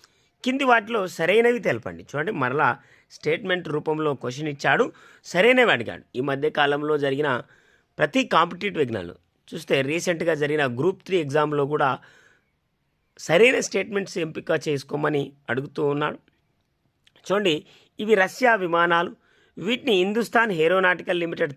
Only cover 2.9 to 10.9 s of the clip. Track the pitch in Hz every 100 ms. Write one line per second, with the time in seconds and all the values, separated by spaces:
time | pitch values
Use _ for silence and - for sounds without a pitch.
2.9 | _ _ - 151 170 180 180 165 151 160
3.9 | 156 151 135 123 127 151 143 143 156 294
4.9 | - - _ - 170 226 254 214 127 104
5.9 | 87 - 120 143 135 151 151 143 143 151
6.9 | 151 139 135 147 120 - _ _ _ _
7.9 | - 151 262 214 170 170 180 202 165 127
8.9 | 110 85 - _ _ _ 170 - 147 135
9.9 | 170 180 170 170 156 147 151 135 120 175